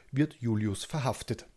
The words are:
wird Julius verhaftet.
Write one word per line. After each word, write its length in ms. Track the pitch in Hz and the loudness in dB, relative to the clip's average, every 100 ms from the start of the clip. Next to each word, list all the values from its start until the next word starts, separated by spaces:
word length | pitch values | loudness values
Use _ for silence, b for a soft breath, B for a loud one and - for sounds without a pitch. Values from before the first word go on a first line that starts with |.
| B | B
wird 240 | 135 147 - | 0 0 0
Julius 480 | 117 107 107 95 | 0 2 2 -2
verhaftet. 640 | - 160 123 107 - - - | -4 -2 0 -2 -4 -6 -8